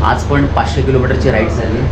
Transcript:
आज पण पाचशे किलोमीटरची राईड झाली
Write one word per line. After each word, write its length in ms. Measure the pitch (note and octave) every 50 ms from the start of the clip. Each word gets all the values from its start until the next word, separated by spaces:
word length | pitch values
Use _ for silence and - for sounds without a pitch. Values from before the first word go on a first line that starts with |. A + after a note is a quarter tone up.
| -
आज 200 | A2 A#2+ - -
पण 220 | - C#3+ C#3+ C#3
पाचशे 360 | C3+ - B2+ A#2 A#2 - -
किलोमीटरची 500 | C3 C3+ C3 C3 B2 C3 C3 B2+ - C3+
राईड 180 | B2+ A2 A2 A2
झाली 300 | - - A#2 G#2+ G#2+ B2 C3+ C3+